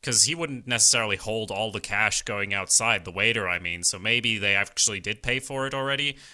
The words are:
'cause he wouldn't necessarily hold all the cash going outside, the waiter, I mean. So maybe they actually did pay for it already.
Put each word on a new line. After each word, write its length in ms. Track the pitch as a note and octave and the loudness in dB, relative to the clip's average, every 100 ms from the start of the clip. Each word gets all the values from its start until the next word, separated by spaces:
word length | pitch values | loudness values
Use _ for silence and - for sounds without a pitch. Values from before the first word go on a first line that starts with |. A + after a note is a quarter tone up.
'cause 220 | - A2+ | 0 2
he 100 | - | 2
wouldn't 340 | E3 D#3+ B2+ A#2+ | 2 -4 -6 -2
necessarily 500 | A#2 - B2 A2 G2 | 4 4 4 2 0
hold 340 | A2 A2 G#2+ | -2 -4 -4
all 180 | G2 A2 | -2 -2
the 120 | G#2 | -4
cash 400 | - G#2 G#2+ - | -2 2 2 2
going 320 | - G#2 G2+ | -2 -2 -2
outside, 500 | G2 F#2 - A2+ G#2+ | -2 2 2 4 0
the 80 | F2 | -2
waiter, 380 | F2+ A2 A2+ F#2 | 0 2 2 0
I 100 | F2 | -2
mean. 240 | F2 F2 | -4 -2
So 160 | F2 F#2+ | -2 -2
maybe 380 | G#2 A#2+ A#2 A2 | 0 0 0 0
they 180 | G2+ G2 | 2 2
actually 460 | G2+ - - G2+ | 2 0 0 0
did 200 | F#2+ G#2+ | -6 -6
pay 200 | B2+ B2+ | -4 -4
for 260 | - C3+ C3+ | -4 -4 -4
it 60 | |
already. 420 | C3+ C3+ C#3 C#3+ C3+ - | -4 -2 -2 -2 -4 -12